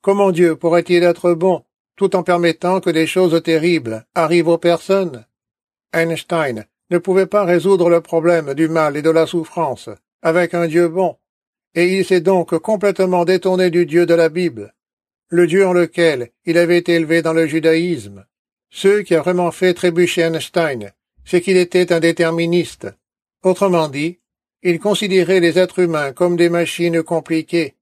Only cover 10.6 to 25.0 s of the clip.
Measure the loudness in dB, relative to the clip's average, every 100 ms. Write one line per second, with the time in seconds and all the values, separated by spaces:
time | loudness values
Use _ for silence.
10.6 | -2 0 0 0 -4 -6 _ _ _ _
11.6 | _ -2 0 0 0 0 2 0 0 -4
12.6 | -2 -2 -2 0 0 0 0 0 0 0
13.6 | 2 0 0 0 2 2 2 0 -4 -6
14.6 | -18 _ _ _ _ _ _ 0 2 2
15.6 | 2 2 0 0 0 0 -8 _ -2 0
16.6 | 2 2 2 0 2 0 0 0 0 0
17.6 | 2 2 0 -6 -10 -20 -20 _ _ _
18.6 | _ -2 2 2 0 0 0 -2 -2 0
19.6 | -2 0 -2 0 0 0 -2 -2 -4 -4
20.6 | -2 -6 -12 _ _ _ -4 -2 2 0
21.6 | 2 0 0 2 0 0 -2 0 0 -2
22.6 | -2 -10 -16 -16 _ _ _ _ -2 0
23.6 | 0 0 0 -4 -6 -8 _ _ _ _
24.6 | -4 -2 -2 -2